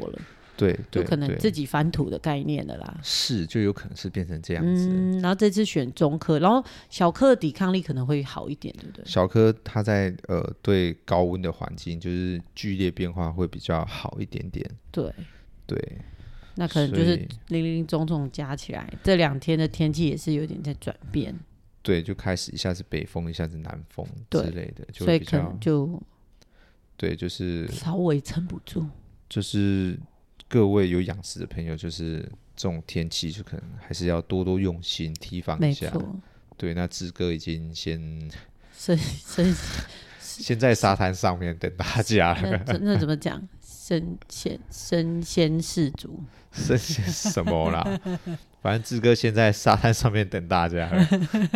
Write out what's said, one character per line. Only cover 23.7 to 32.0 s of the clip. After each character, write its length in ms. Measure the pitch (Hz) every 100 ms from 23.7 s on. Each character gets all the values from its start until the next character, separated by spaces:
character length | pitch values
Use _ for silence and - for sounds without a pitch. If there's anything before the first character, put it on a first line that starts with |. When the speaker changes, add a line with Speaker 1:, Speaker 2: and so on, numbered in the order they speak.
| - -
Speaker 2:
风 180 | - - 107 113
之 120 | - -
类 160 | 87 - -
的， 80 |
Speaker 1:
对， 40 | -
Speaker 2:
就 140 | - 92
会 120 | 165
比 60 |
较， 60 | -
Speaker 1:
所 80 | 143
以 40 |
可 60 | 87
能 100 | 95
就 440 | 160 147 147 175 - _ _ _ _ _ _ _ _ -
Speaker 2:
对， 180 | 87 82
就 140 | 90
是 360 | - 90 85 82
Speaker 1:
稍 280 | - 160 180
微 240 | 175 143
撑 260 | - 170 175
不 140 | 175 -
住。 180 | 175 156 - - - -
Speaker 2:
就 140 | 104
是 580 | 98 104 101 95 92 87 - _ _ - -
各 200 | 120 101
位 220 | 104 92
有 100 | 87
养 220 | 87 95
殖 160 | - -
的 80 | 82
朋 180 | -
友， 100 | 82 78
就 120 | 82
是 400 | 80